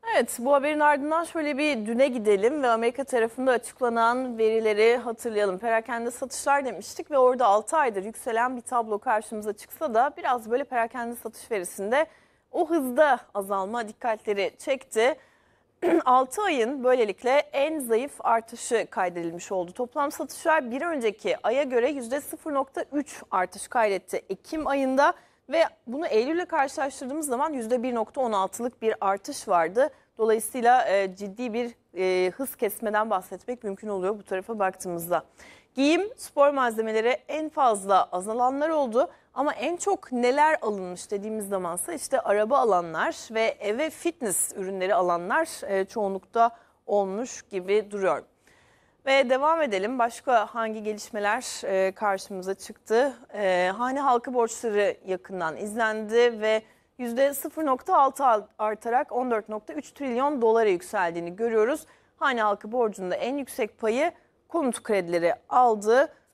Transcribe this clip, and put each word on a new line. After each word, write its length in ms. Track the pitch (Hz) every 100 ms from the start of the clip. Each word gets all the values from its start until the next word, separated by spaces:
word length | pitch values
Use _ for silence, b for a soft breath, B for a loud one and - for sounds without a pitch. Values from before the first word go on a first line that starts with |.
| 453
Evet, 220 | 427 240 -
bu 140 | 247
haberin 280 | 285 277 302
ardından 440 | 294 285 285 320
şöyle 340 | 330 339 294 269
bir 280 | 302 262 208
düne 220 | 233 277
gidelim 540 | 247 208 202 214 302
ve 60 | 262
Amerika 360 | 226 233 254
tarafında 480 | 262 254 226 233 262
açıklanan 840 | 240 233 - 247 233 226 247 262 226
verileri 580 | 220 226 220 208 226 240
hatırlayalım. 640 | 233 226 247 214 208 185
Perakende 520 | 233 226 226 240 233
satışlar 540 | - 254 - - 277
demiştik 460 | 262 - 208 - -
ve 80 | 285
orada 280 | 254 254 240
altı 300 | 202 220 320
aydır 280 | 277 196
yükselen 520 | 196 226 - 226 247 254
bir 40 |
tablo 380 | - 247 220 208
karşımıza 540 | 254 220 220 220 214
çıksa 420 | 202 - - 311
da 180 | 220 269 294
biraz 340 | 339 247 220
böyle 140 | 240
perakende 520 | 277 247 233 254 233 240
satış 340 | 226 - -
verisinde 560 | 220 180 - 196 262 320 b b b b
o 200 | - 330
hızda 500 | 330 262 247 302 240 -
azalma 540 | 202 196 196 190 233 220
dikkatleri 680 | 220 247 220 - 202 185 _
çekti. 560 | - 269 - 220 240 302 b b b b b _
<clears throat> 220 | 349 339
Altı 380 | 269 254 262 -
ayın 420 | 415 294 220 285
böylelikle 460 | 247 254 214 185 240 277 294
en 280 | - 285 320
zayıf 320 | 247 226 277 -
artışı 680 | - 233 226 233 - 226 185
kaydedilmiş 600 | - 185 175 170 170 -
oldu. 200 | 190 175
Toplam 400 | 180 247 302 285
satışlar 580 | - 302 - 330 320 254
bir 120 | 254
önceki 540 | 339 311 226 202 208 160
aya 200 | 190 247
göre 280 | 285 247 240
yüzde 300 | 285 226 285
sıfır 340 | - 330 320
nokta 300 | 277 277 - -
üç 300 | 285 277 - -
artış 380 | 196 180 202 -
kaydetti 540 | 262 214 190 - 190 -
Ekim 380 | 190 - 320 277
ayında 460 | 277 269 262 294 359 b b _
ve 160 | 294 320 _ -
bunu 200 | 254 330
Eylül'le 380 | 220 247 330
karşılaştırdığımız 840 | 349 320 277 - 277 - 269 294 294
zaman 260 | 240 302
yüzde 300 | 285 220 247
bir 120 | 247
nokta 260 | 233 214 -
on 120 | 254
altılık 500 | 208 190 - 240 -
bir 120 | 226 214
artış 480 | 196 196 - 285 -
vardı. 420 | 180 165 196 294 b b -
Dolayısıyla, 720 | 220 220 220 262 233 254 156
e, 280 | 190 196 185
ciddi 360 | 202 196 247
bir, 220 | 220 240 233 _ -
e, 340 | 185 185 185
hız 260 | 180 262 -
kesmeden 540 | 208 - 220 208 220
bahsetmek 540 | 196 185 185 - 247
mümkün 240 | 214 196 214
oluyor 300 | 202 185 214
bu 40 |
tarafa 360 | 190 185 185 226
baktığımızda. 640 | 190 185 185 170 170 175 - B B B B
Giyim, 280 | - 277 349 403 523
spor 340 | - - 285
malzemeleri 580 | 277 247 220 226 220 226 254 -
en 200 | 302 311
fazla 600 | 302 269 208 190 190 -
azalanlar 560 | 180 190 226 247 269 311
oldu 420 | 311 269 226 339 B B
ama 200 | - 285
en 220 | 269 247 349
çok 360 | - 381 -
neler 460 | 254 247 277 302 311
alınmış 480 | 226 208 185 180 -
dediğimiz 380 | 208 208 220 202
zamansa 440 | 196 180 175 -
işte 280 | 320 - 262
araba 380 | - 208 214 269
alanlar 580 | 247 185 170 160 269 320 -
ve 260 | 220 220 -
eve 300 | - 220 311
fitness 600 | - 349 - 233 170 - -
ürünleri 380 | 190 190 185
alanlar, 540 | 185 180 170 175 269 320 - 233
e, 160 | 196
çoğunlukta 680 | 190 - 202 190 - 233 233 233 B B -
olmuş 560 | 202 196 196 247 -
gibi 480 | - 190 180 208 208
duruyor. 320 | 202 190 143 - _ b b b b b b -
Ve 240 | 269 262
devam 320 | 262 285 330
edelim. 360 | 294 196 208 262
Başka 480 | 233 233 - 240 214
hangi 360 | 240 226 220
gelişmeler, 800 | 214 208 - 214 202 226 247 -
e, 280 | - 190 190
karşımıza 640 | 190 214 190 - 196 185
çıktı? 600 | 196 - 214 - 220 277 240 -
E, 380 | 208 196 180 180 196
hane 240 | 247 269
halkı 340 | 277 240 240
borçları 640 | 254 226 - 233 208 196 - 190
yakından 500 | 185 185 190 165 143
izlendi 840 | 208 214 220 214 214 226 240 226
ve 220 | 214 220 214 b b _
Yüzde 360 | 240 233 277
sıfır 320 | 285 320 311 311
nokta 320 | 262 - 370
altı 260 | 269 269 277 220 202 _
artarak 540 | 214 208 233 240 294
on 180 | 247 254
dört 180 | 220 208
nokta 240 | 214 -
üç 200 | 311 -
trilyon 500 | - 277 233 277 294
dolara 260 | 226 226 220
yükseldiğini 680 | 175 - 214 175 170 170 180
görüyoruz. 500 | 233 226 220 311 - b b _
Hane 260 | 302 247
halkı 300 | 214 202 214
borcunda 420 | 240 226 202 185
en 220 | 175 202 285
yüksek 420 | 262 - 214 _
payı 340 | 226 233 330 - b b _
konut 340 | 339 277 226
kredileri 520 | - 208 175 175 170 - _
aldı. 640 | 247 247 220 202 240 311 b b